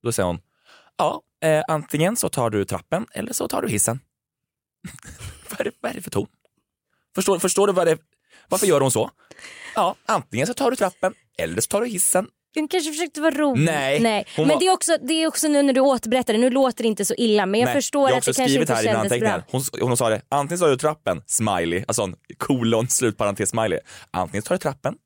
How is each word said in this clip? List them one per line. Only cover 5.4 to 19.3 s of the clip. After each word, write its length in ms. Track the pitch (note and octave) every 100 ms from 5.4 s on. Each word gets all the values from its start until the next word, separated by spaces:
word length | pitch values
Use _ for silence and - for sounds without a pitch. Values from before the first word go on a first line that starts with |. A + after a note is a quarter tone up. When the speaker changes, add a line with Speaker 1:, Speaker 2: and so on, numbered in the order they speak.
| -
Speaker 1:
Vad 100 | -
är 40 |
det, 80 | - -
vad 100 | -
är 40 | -
det 60 |
för 100 | -
ton? 160 | G2+ - _ _ _ _ _ _ _ _ -
Förstår, 240 | F#3+ F3+
förstår 280 | F3+ - G3+
du 60 |
vad 140 | F#3 E3+
det, 100 | D#3 _ _ _ - _
varför 180 | F#3+ G3+
gör 140 | D3
hon 100 | C3+
så? 200 | A2 G#2+ _ _ - - - - -
"Ja, 200 | F#3 G3 -
antingen 420 | G3 - A2 E3+
så 60 |
tar 160 | A#3+ C#4
du 40 | B3+
trappen 360 | F#3+ - F#3 - _ -
eller 240 | E3 F2+
så 60 | -
tar 140 | G3+
du 60 | B3
hissen." 400 | F#3 - F#3+ G3+ _ _ D#4+
Speaker 2:
Hon 120 | D#4
kanske 240 | F#4 D#4
försökte 300 | D#4 E4 D#4
vara 140 | D#4+ C#4+
rolig. 300 | D4 B3 D#3+
Speaker 1:
Nej, 340 | D3+ C3+ C#3+
Speaker 2:
Nej. 260 | A#3 G#3 - -
Speaker 1:
hon 120 | E3
Speaker 2:
Men 60 |
Speaker 1:
var 60 | D4
Speaker 2:
det 60 | F#4
är 40 |
också, 240 | F#4 - D#4+
det 120 | B3
är 140 | D#4+ D#4+
också 200 | - D#4
nu 160 | D4
när 100 | C#4+
du 80 | C4
återberättar 520 | C4+ B3+ A3 B3+ B3
det, 60 | G#3+
nu 100 | B3
låter 340 | B3+ C4 -
det 40 | A3+
inte 180 | G#3+ G3
så 80 | -
illa, 280 | A#3 G#3 F#3+
men 140 | G#3+
jag 80 | B3
Speaker 1:
Nej, 60 | C#4
Speaker 2:
förstår 260 | - D4 C4+
Speaker 1:
jag 60 | C4
har 20 |
Speaker 2:
att 80 | -
det 60 |
Speaker 1:
också 80 | C4
Speaker 2:
kanske 80 | B3+
Speaker 1:
skrivit 160 | C4+ A#3
Speaker 2:
inte 40 |
Speaker 1:
här 80 | B3
i 20 | A2
mina 60 | A2+
Speaker 2:
kändes 120 | G#2
Speaker 1:
anteckningar. 260 | B2 A2+